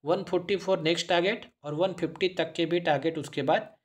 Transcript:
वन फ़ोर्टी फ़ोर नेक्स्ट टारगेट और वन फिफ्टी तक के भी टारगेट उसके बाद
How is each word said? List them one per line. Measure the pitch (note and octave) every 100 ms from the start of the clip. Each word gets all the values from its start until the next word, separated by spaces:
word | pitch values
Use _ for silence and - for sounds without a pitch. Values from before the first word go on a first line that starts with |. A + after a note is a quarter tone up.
वन | C#3+ F#3
फ़ोर्टी | F#3+ F3+ F3 G3
फ़ोर | F3+ F#3
नेक्स्ट | D#3 E3+ -
टारगेट | F3 F3+ A#3 - _
और | D3 D3+
वन | F#3+ F3+
फिफ्टी | E3 - F#3
तक | F3+ E3
के | - E3
भी | F3
टारगेट | F3 C#3+ D#3+ D#3+
उसके | - -
बाद | C#3 F#3 - _